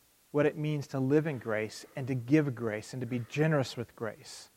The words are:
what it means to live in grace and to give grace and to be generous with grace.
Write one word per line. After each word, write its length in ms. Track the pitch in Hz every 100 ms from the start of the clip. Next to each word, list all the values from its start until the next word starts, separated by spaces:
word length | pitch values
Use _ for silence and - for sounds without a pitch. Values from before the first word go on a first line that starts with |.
| _ _ _
what 160 | 147 147
it 100 | -
means 300 | 151 147 -
to 100 | 135
live 280 | 131 151 156
in 120 | 127
grace 460 | 113 107 107 - - 147
and 100 | 127
to 80 |
give 400 | 135 117 156 143
grace 380 | 117 113 107 -
and 80 | 131
to 60 | 120
be 160 | 123 113
generous 480 | 147 156 151 123 -
with 180 | 110
grace. 560 | - 110 104 - - -